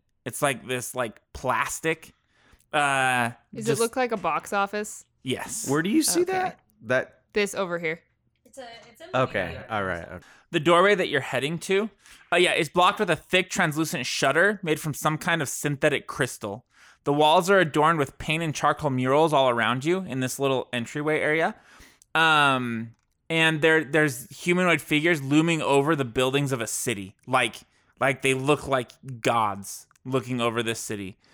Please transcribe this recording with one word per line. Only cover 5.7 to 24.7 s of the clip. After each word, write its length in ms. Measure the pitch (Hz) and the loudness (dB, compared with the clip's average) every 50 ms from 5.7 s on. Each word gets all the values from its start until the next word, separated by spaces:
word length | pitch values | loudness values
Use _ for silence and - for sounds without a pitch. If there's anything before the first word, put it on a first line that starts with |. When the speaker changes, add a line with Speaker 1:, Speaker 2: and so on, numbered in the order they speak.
| 139 151 165 | 0 0 0
Speaker 3:
do 60 | 196 | 0
you 100 | 240 320 | 2 2
see 200 | 285 - - 339 | 2 2 2 0
Speaker 2:
Okay. 100 | 359 359 | 0 0
Speaker 3:
that? 280 | 381 370 370 359 - - _ _ _ _ | -2 -2 -4 -4 -6 -10 _ _ _ _
That 400 | - 110 127 131 - - _ _ _ _ - | -6 -2 -2 -2 -2 -4 _ _ _ _ -4
Speaker 2:
This 200 | 214 202 196 - | -2 -2 -2 -2
over 240 | - 196 175 175 170 | -4 -4 -4 -4 -4
here. 240 | 175 156 160 170 _ _ _ _ _ _ _ _ _ | -4 -6 -6 -8 _ _ _ _ _ _ _ _ _
Speaker 4:
It's 120 | _ - 269 | _ -20 -18
a, 100 | 254 233 226 226 - - | -18 -18 -18 -20 -20 -20
it's 120 | - - | -20 -20
in 60 | - - | -14 -6
the 80 | - 131 | -2 -2
Speaker 3:
Okay, 240 | 131 - - 104 90 85 | -2 -2 -2 -4 -4 -4
Speaker 4:
window. 160 | 85 - - - | -6 -10 -10 -8
Speaker 3:
all 140 | 110 104 98 | -6 -4 -4
right, 240 | 92 87 85 85 - | -4 -4 -6 -8 -12
okay. 180 | 85 90 - - - _ _ - | -14 -16 -18 -20 -20 _ _ -6
Speaker 1:
The 80 | - 170 | -4 -2
doorway 360 | 147 170 170 170 185 202 208 | 2 4 4 6 6 4 4
that 140 | 185 180 - | 2 0 0
you're 120 | 147 139 | -2 -2
heading 380 | 127 - - 123 131 147 165 160 | -2 -2 -4 -2 -2 -2 -4 -6
to, 300 | - - 190 196 220 220 - _ _ - - - _ - | -4 -2 0 0 0 -2 -6 _ _ -20 -20 -20 _ -2
uh, 60 | - 175 | 2 2
yeah, 160 | 180 165 - | 4 4 2
is 160 | - 165 147 | 0 -2 0
blocked 300 | - 175 180 190 202 - | 2 2 2 2 2 0
with 100 | 214 180 | 0 0
a 60 | 160 | 0
thick, 340 | - - - - 185 185 - | -2 -2 0 0 0 0 0
translucent 560 | - - 180 156 139 156 165 151 - 147 123 | 0 0 0 0 0 -2 -2 -4 -4 -6 -6
shutter 540 | - - - 151 135 135 165 185 202 214 196 - | -6 -4 0 2 2 4 4 4 2 2 0 -2
made 160 | 160 156 151 | -2 -2 -2
from 140 | - 156 135 | -2 -6 -6
some 240 | - - 156 156 147 | -2 -2 -2 -2 -2
kind 240 | - 180 165 165 | -2 -2 -2 -2
of 80 | 147 - | -2 -4
synthetic 580 | - - - 147 147 135 - 151 143 117 - - | -6 -4 -4 -4 -2 2 2 2 2 0 -4 -6
crystal. 580 | - - 139 120 - - - 104 98 117 - _ _ _ - - - _ - | -4 -4 -2 -4 -4 -6 -10 -8 -10 -10 -12 _ _ _ -20 -20 -20 _ -2
The 80 | 143 143 | 0 2
walls 360 | 147 151 151 156 180 175 185 | 4 6 6 6 6 6 6
are 100 | 202 190 | 6 4
adorned 400 | 180 151 - 156 147 156 170 156 | 4 4 4 4 4 4 4 2
with 180 | 135 127 - - | 0 -2 -4 -8
paint 240 | - - 156 160 | -6 -4 -4 -2
and 140 | 170 160 - | -2 -4 -4
charcoal 340 | - - 147 151 - 156 147 | 0 0 0 0 0 -2 -2
murals 420 | 131 127 127 131 135 151 160 165 151 | 0 0 2 2 4 4 4 4 4
all 160 | 139 135 127 | 4 4 4
around 340 | 120 117 113 110 123 131 135 | 4 2 2 2 0 0 0
you 140 | 160 180 190 | 0 0 -2
in 220 | 190 - 123 131 | -2 -6 -6 -4
this 180 | 131 123 - - | -4 -4 -4 -2
little 280 | 139 139 135 123 - - - | -2 0 0 0 -2 -4 -6
entryway 460 | 120 117 - - 151 147 151 151 147 | -8 -6 -6 -6 -6 -2 -2 0 0
area. 360 | - 151 151 160 160 196 214 - _ _ - - - - _ _ _ _ - | 0 0 0 0 0 -2 -4 -6 _ _ -20 -20 -20 -20 _ _ _ _ 0
Um, 840 | 156 165 160 156 151 143 139 135 127 123 120 117 113 117 117 113 _ _ _ _ _ _ - | 2 4 4 4 4 4 4 2 2 0 -4 -6 -6 -8 -10 -14 _ _ _ _ _ _ -4
and 320 | 160 165 160 160 160 151 | 0 2 2 2 2 4
there, 220 | 156 160 160 160 156 | 4 4 4 4 2
there's 440 | 131 147 160 151 147 127 117 - - | 2 2 2 2 2 0 -4 -12 -16
humanoid 520 | - - - 175 175 180 185 180 | -16 -6 -2 0 2 2 4 2